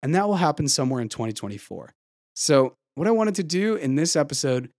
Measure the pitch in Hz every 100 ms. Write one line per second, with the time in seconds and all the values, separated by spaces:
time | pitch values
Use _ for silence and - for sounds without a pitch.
0 | 131 175 208 196 170 147 143 - 131 131
1 | 113 - 113 107 104 101 - 95 62 _
2 | _ _ _ - - 139 131 - _ -
3 | 180 226 214 208 165 180 208 220 139 135
4 | 165 165 143 135 143 127 123